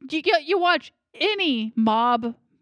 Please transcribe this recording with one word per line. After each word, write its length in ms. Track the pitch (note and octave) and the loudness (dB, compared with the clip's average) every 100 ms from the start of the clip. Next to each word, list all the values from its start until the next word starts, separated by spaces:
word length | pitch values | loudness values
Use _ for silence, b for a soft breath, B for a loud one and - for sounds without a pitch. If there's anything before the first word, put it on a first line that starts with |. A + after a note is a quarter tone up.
| C4 | -8
you 120 | D#4 | -4
get, 220 | F4+ F4 | 0 0
you 140 | D4 F#4+ | 0 0
watch 320 | F4 D#4+ - _ _ | 2 0 -4 _ _
any 580 | - F#4 G#4 E4+ A#3+ A3 A3+ | -4 -2 0 -2 -2 -4 0
mob, 580 | A3 A3 A#3+ A#3+ A#3 A#3 _ _ | 2 2 2 0 -2 -10 _ _